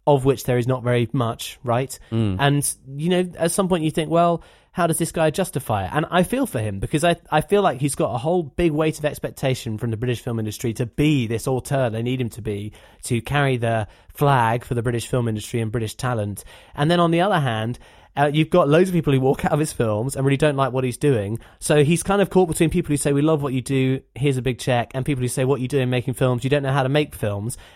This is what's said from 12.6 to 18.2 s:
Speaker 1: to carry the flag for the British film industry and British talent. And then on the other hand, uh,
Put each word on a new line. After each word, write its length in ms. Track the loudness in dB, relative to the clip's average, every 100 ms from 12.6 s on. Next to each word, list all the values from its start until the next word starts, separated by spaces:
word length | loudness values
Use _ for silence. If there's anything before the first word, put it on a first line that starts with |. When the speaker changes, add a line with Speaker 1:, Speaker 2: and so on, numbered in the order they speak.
| -8 -14 -20 -14
Speaker 1:
to 180 | -4 -4
carry 380 | 0 0 2 0
the 280 | 0 -2 -4 -12 _
flag 500 | 0 2 4 2 0
for 80 | -2
the 100 | -4
British 240 | -2 -2 -2
film 200 | -2 -2
industry 320 | -4 -4 -4
and 100 | -4
British 240 | -4 -6
talent. 480 | -6 -4 -2 -4 -6 -14 -20 -14
And 160 | -2 2
then 100 | 4
on 100 | 4
the 100 | 2
other 180 | 2 2
hand, 380 | 0 -2 -4 -8 -14 -20 _
uh, 120 | 0